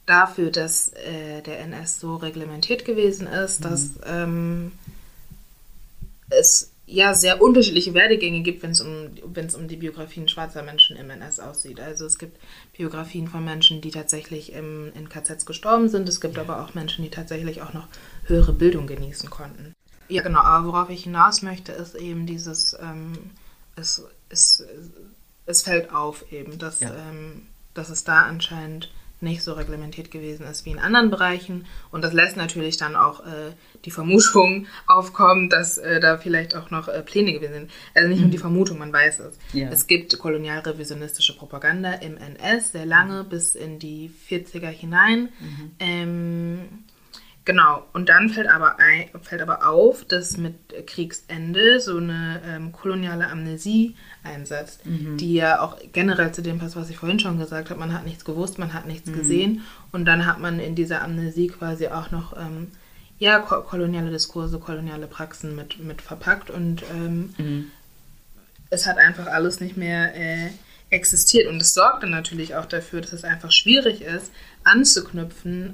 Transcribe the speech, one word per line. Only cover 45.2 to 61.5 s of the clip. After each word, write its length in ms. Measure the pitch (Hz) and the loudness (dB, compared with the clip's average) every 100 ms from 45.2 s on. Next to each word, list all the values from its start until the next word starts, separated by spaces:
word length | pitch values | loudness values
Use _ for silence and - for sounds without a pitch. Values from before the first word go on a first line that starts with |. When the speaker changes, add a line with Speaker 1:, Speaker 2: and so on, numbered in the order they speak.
| 240 - | 2 -8
Speaker 2:
Mhm. 320 | 156 147 151 170 | -14 -12 -14 -6
Speaker 1:
Ähm, 800 | 180 175 170 170 170 170 170 175 180 208 - _ _ - - - - | -4 -2 -2 -4 -4 -4 -4 -6 -12 -18 -20 _ _ -20 -20 -10 2
genau. 400 | 180 156 147 - | 6 8 6 -4
Und 160 | 175 180 | -2 6
dann 200 | 175 220 | 8 6
fällt 200 | 220 214 | 2 4
aber 300 | 160 156 - | 6 6 6
ein, 300 | - 165 165 175 | 6 6 0 -12
fällt 200 | - 175 | -10 -6
aber 240 | 165 165 156 | -2 2 4
auf, 360 | 160 226 - | 8 8 6
dass 340 | - 180 180 - | -2 -4 -2 -4
mit 180 | 165 165 - - - | -6 -8 -16 -16 -12
Kriegsende 920 | - 165 - - 165 165 180 220 254 | -8 -8 -8 -12 -8 -4 4 6 6
so 180 | 214 170 | 4 -4
eine, 440 | 170 165 165 165 | -4 -4 -6 -8
ähm, 280 | 170 160 160 | -10 -10 -10
koloniale 560 | 170 196 190 180 170 175 | -8 -4 -4 -4 -4 -4
Amnesie 640 | 160 160 160 202 220 226 226 - - | -6 -8 -6 0 2 2 -2 -20 -18
einsetzt, 640 | - 147 143 147 151 - 160 | -14 -14 -10 -10 -12 -14 -8
Speaker 2:
Mhm. 320 | 165 151 151 | -6 -6 -4
Speaker 1:
die 160 | 170 | 0
ja 280 | 170 160 160 | 2 4 2
auch 160 | 165 - - | 0 -6 -8
generell 380 | - 190 175 165 | 0 2 2 0
zu 120 | 165 | -2
dem 160 | 170 165 | -6 -4
passt, 160 | 165 170 | -6 -8
was 160 | 165 | -10
ich 60 | 160 | -8
vorhin 220 | 165 214 | -2 -2
schon 200 | 202 170 | 0 -2
gesagt 320 | 160 160 160 | -4 -8 -8
habe. 80 | 175 | -8
Man 120 | 160 | -6
hat 140 | 170 170 | -6 -8
nichts 180 | 165 | -12
gewusst, 360 | - 156 185 190 | -8 -6 -6 -6
man 140 | 170 | -8
hat 120 | 160 156 | -8 -10
nichts 240 | 160 - | -12 -8
Speaker 2:
Mhm. 40 | |
Speaker 1:
gesehen. 480 | 160 151 147 202 220 - - - | -4 0 2 2 -2 -6 -20 -12
Und 140 | 180 170 | -2 2
dann 220 | 165 170 | 2 0
hat 120 | 165 | -4
man 200 | 170 170 | -4 -6
in 160 | 156 165 | -6 -4
dieser 260 | 165 165 | -4 -4
Amnesie 460 | 160 165 165 165 | -6 -6 -6 -2
quasi 400 | 175 | -4